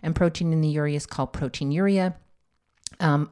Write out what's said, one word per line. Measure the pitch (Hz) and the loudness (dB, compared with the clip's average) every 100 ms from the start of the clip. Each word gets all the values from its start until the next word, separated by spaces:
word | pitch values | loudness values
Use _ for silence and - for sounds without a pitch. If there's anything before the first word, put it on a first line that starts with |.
And | 156 160 | -4 2
protein | 175 165 170 | 0 2 0
in | 160 | 2
the | 156 | 2
urea | 151 147 147 | 0 0 -2
is | |
called | - - 131 | -4 -6 -6
proteinuria. | - 139 - 139 151 196 196 185 180 - _ _ _ _ _ - - | -4 -6 -4 -2 0 2 2 0 -4 -14 _ _ _ _ _ -14 -2
Um, | 165 147 151 | 2 2 2